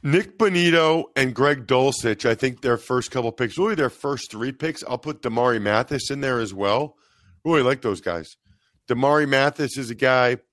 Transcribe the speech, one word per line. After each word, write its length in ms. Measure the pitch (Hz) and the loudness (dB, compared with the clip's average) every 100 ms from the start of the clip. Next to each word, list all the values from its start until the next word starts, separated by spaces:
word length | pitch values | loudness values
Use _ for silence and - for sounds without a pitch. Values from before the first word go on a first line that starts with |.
Nick 360 | 147 160 208 _ | 2 0 0 _
Bonitto 640 | 220 180 175 165 160 160 - | 0 4 4 4 4 2 -2
and 200 | - 131 | 0 0
Greg 320 | 123 139 143 117 | 2 0 0 2
Dulcich, 580 | 127 135 123 117 107 | 2 2 0 -2 0
I 100 | 123 | 0
think 280 | 113 131 123 | 0 -2 -2
their 160 | 131 117 | -2 -2
first 320 | - 127 123 | 0 -4 -2
couple 200 | 135 117 | -4 -4
picks, 260 | 113 120 - | -4 -6 -2
really 160 | 202 | -2
their 160 | 196 135 | 0 -2
first 400 | - 143 127 - | -4 -8 -8 -10
three 220 | 107 123 | -8 -8
picks, 300 | 135 160 156 | -6 -8 -8
I'll 120 | - 123 | -8 -8
put 240 | 151 147 | -8 -8
Damari 400 | 123 113 123 117 | -4 0 2 2
Mathis 500 | 101 107 127 139 - | 2 0 0 -6 -6
in 120 | 139 | -6
there 160 | 139 123 | -4 -4
as 160 | 110 | -4
well. 420 | 95 101 110 147 _ _ _ _ _ | -4 -2 -2 -2 _ _ _ _ _
Really 180 | 156 160 | 0 2
like 200 | 123 135 | 2 0
those 180 | 117 95 | -2 -4
guys. 360 | - 85 78 - _ _ _ _ _ | -4 -6 -10 -20 _ _ _ _ _
Damari 400 | 120 135 151 147 | 0 2 2 2
Mathis 480 | 135 139 147 143 139 | 2 2 0 -6 -6
is 140 | 120 | -10
a 40 | |
guy 440 | 117 131 127 123 123 _ | -2 2 4 2 0 _